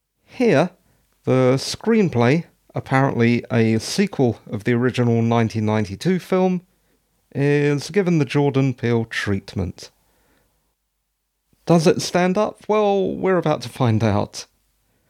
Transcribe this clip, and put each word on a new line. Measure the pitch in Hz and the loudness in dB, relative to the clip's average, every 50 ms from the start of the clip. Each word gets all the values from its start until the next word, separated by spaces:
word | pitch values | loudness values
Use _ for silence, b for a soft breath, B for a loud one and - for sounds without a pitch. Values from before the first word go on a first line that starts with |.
| _ _ _ _ _ | _ _ _ _ _
Here, | _ - - 254 233 160 135 165 180 - _ _ _ _ _ _ _ _ _ _ | _ -6 -2 0 2 4 2 2 0 -4 _ _ _ _ _ _ _ _ _ _
the | - 127 131 131 127 131 | 0 2 2 4 2 2
screenplay, | 135 - - - - - 214 233 220 202 165 - 120 120 120 143 170 165 - _ _ _ _ _ | 0 -2 -6 -10 -6 -2 0 2 2 2 2 2 2 2 2 2 0 -2 -6 _ _ _ _ _
apparently | 131 - - 135 131 135 135 - 117 117 117 120 117 - - | -10 -6 -2 0 0 0 0 0 2 2 2 2 0 -2 -2
a | 120 117 113 113 113 113 | 0 2 2 2 2 0
sequel | - - - - 202 190 - - 135 120 107 - _ - | -2 -4 -2 -2 -2 -2 0 0 0 0 0 -4 _ -12
of | - 107 101 | -12 -6 -2
the | 123 120 | -2 -2
original | 117 123 127 110 - 120 120 117 117 | 0 0 -2 0 0 0 2 2 2
nineteen | 117 117 117 117 113 107 - 110 107 | 2 2 2 2 0 0 -2 -2 -2
ninety-two | 107 107 110 107 92 98 95 - 165 190 175 | 0 0 -2 -2 -4 -8 -6 -2 -2 -2 -2
film, | - - 190 185 185 185 185 180 - _ _ _ _ _ _ _ _ _ _ _ _ _ _ | -2 -2 0 0 2 0 0 -2 -6 _ _ _ _ _ _ _ _ _ _ _ _ _ _
is | - 139 143 147 147 147 147 147 143 - - | -2 0 2 2 2 2 0 0 -2 -4 -2
given | 156 208 190 175 175 156 | -2 0 0 2 2 0
the | 143 | 0
Jordan | - - 143 143 143 123 135 135 135 120 | 0 0 0 0 2 2 2 0 0 -2
Peele | - - 120 120 117 110 | -2 -2 -2 0 0 -2
treatment. | - - - - 104 101 98 - - - 101 90 90 - - - - _ _ _ _ _ _ _ _ _ _ _ _ _ _ _ _ _ _ _ _ _ _ _ _ _ _ _ _ _ _ _ _ _ _ _ | -4 -6 -8 -4 -4 -4 -4 -6 -8 -6 -6 -6 -6 -8 -14 -20 -20 _ _ _ _ _ _ _ _ _ _ _ _ _ _ _ _ _ _ _ _ _ _ _ _ _ _ _ _ _ _ _ _ _ _ _
Does | - 165 175 156 180 | 2 2 4 4 2
it | - - | 2 0
stand | - - - 180 180 185 185 208 | -2 -4 -2 0 0 0 0 -2
up? | 214 - - _ - - | -2 -4 -6 _ -4 -2
Well, | 208 214 214 202 202 196 190 180 - | 0 0 2 0 0 0 -2 -4 -4
we're | - - 190 190 175 | -4 -2 0 0 0
about | 160 156 151 - | 0 0 -2 -2
to | - 113 | -4 -12
find | - - 135 117 110 107 117 | -4 0 0 2 2 2 2
out. | 107 98 101 101 - - - - - _ _ _ _ _ _ _ _ _ _ _ | 2 2 0 -2 -4 -8 -16 -18 -18 _ _ _ _ _ _ _ _ _ _ _